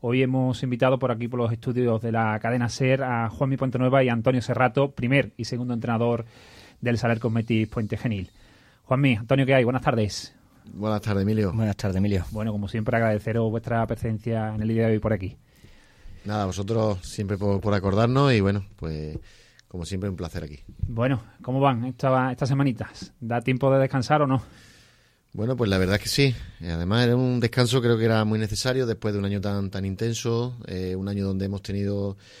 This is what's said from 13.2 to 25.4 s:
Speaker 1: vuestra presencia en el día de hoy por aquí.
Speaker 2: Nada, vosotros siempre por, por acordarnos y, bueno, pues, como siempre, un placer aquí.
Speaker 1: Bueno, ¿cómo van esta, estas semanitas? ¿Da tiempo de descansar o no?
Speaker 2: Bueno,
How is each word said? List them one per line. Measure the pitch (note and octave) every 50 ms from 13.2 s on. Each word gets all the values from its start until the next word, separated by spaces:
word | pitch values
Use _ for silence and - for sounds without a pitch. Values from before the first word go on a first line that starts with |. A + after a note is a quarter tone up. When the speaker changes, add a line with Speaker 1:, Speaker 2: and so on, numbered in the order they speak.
| G#2 - A2 A#2 A2+ A2
Speaker 1:
vuestra | G#2+ A#2 - - A#2+ A2+ A2+ A2
presencia | A#2 A2 - A#2 A2 G#2+ - A#2+ A2+ A2+ A2 A2 G#2+
en | G#2+
el | G#2+ A2
día | A2+ A2+ A2+ A2+
de |
hoy | A2 G#2+
por | - A2 A2
aquí. | F#2+ F#2+ F2+ - - _ _ _ _ _ - - - - _ _ _ - - - - -
Speaker 2:
Nada, | G2+ G#2 G#2 G#2
vosotros | F#2+ F2 G2 G2+ G2 A2+ A2+ A2 A2 G2+ F#2
siempre | - - - - G#2+ F#2+ G#2 G2
por, | G2+ G2+ G2+ G2
por | - G#2+ G2+
acordarnos | G2+ F2+ G2 F#2+ G2 A2+ A#2 B2+ C3+ C#3+ C#3 B2+
y, | A2
bueno, | G2 G2 G2+ G#2 G2 G2 - -
pues, | - D#2+ D#2 D2+ D2+ D2+ D#2 - - - - - - _ _ _ _ _
como | - F2+ E2+
siempre, | E2 G2 F#2 F#2 G2+
un | F#2+
placer | D#2+ F2+ E2+ - F2+
aquí. | D#2+ D2+ D2 C#2+ - - - - - -
Speaker 1:
Bueno, | B2 A2+ A#2 B2+ C#3 A#2 - - - _
¿cómo | - - B2+ C3+
van | C3+ C#3 C3 A#2 A#2+
esta, | B2+ B2 - - C3+ C3 B2+ B2+ C3
estas | B2+ A#2+ D3 B2
semanitas? | C#3 C3+ C#3+ C#3 B2 A#2+ A2 - - - - - _ _
¿Da | - A2+ A#2 A#2+
tiempo | A#2 - C3 B2 C3+ C#3 C3+
de | C3+
descansar | C3+ C3 - C3+ B2 - D3 D3+
o | D3+ C3+
no? | C3 B2+ - - - - - - - - - _ _ _ _ _ _ _ _ _ _
Speaker 2:
Bueno, | -